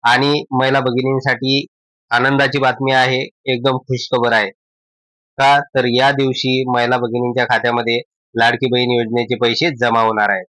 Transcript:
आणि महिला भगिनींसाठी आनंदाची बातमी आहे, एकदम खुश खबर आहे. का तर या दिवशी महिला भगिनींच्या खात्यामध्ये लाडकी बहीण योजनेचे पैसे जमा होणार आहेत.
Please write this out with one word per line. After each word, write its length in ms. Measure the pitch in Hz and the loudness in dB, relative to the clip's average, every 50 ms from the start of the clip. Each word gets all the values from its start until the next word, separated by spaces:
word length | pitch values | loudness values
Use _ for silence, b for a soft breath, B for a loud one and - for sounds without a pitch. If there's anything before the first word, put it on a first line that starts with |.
| - | 2
आणि 400 | 120 120 127 135 143 147 151 - _ | 2 2 2 2 0 0 -2 -4 _
महिला 280 | 139 127 131 131 135 139 | -2 0 0 2 2 0
भगिनींसाठी 720 | 131 127 120 127 127 131 135 131 127 139 127 120 127 131 135 139 - - _ _ _ _ _ _ _ _ | 0 0 -2 0 -2 0 -2 -2 0 -2 -2 -2 -2 -2 -2 -2 -2 -6 _ _ _ _ _ _ _ _
आनंदाची 480 | 120 120 127 135 139 135 139 131 123 143 | 0 0 2 2 2 2 0 0 0 0
बातमी 340 | 135 131 123 - 135 131 131 | 0 0 0 0 -2 0 2
आहे, 280 | 131 131 127 131 123 - - _ _ _ | 2 2 2 0 -4 -4 -8 _ _ _
एकदम 320 | 135 127 120 120 135 131 131 | -4 -4 -2 -2 -2 -2 -2
खुश 280 | 131 _ 131 120 - - | -4 _ -6 -6 -4 -2
खबर 220 | - 123 117 120 113 | -2 0 0 2 2
आहे. 160 | 110 104 98 - _ _ _ _ _ _ _ _ _ _ _ _ _ _ _ _ - | 2 0 0 -6 _ _ _ _ _ _ _ _ _ _ _ _ _ _ _ _ 0
का 200 | 135 139 143 147 143 - _ | 4 4 4 4 2 0 _
तर 100 | 135 123 123 | -2 0 0
या 220 | 117 123 131 139 139 | 2 2 2 2 2
दिवशी 400 | 135 139 131 127 - - 131 127 131 131 123 | 2 0 -2 -2 -2 -2 -2 -2 -2 -2 0
महिला 300 | 123 123 120 120 127 123 | 0 0 0 0 0 0
भगिनींच्या 480 | 120 117 113 120 123 123 120 127 123 | -2 -2 -4 -2 -2 -2 -2 -2 0
खात्यामध्ये 520 | 123 123 113 110 120 120 120 117 113 117 120 - _ _ _ _ _ _ | 0 0 0 0 0 -2 0 -2 -2 -2 -4 -4 _ _ _ _ _ _
लाडकी 360 | 117 117 117 120 113 135 127 | 0 2 2 2 0 -2 0
बहीण 200 | 120 123 123 123 | 0 0 0 0
योजनेचे 460 | 123 120 117 110 113 120 120 107 127 107 | 0 0 0 0 -2 -4 -2 -2 -2 0
पैसे 280 | 120 117 113 - 156 175 147 117 | 0 0 0 0 -2 -4 -2 0
जमा 240 | 123 120 117 113 | -2 0 2 2
होणार 280 | 113 110 110 107 104 101 | 2 2 2 2 0 0
आहेत. 160 | 101 95 92 _ | 0 -2 -4 _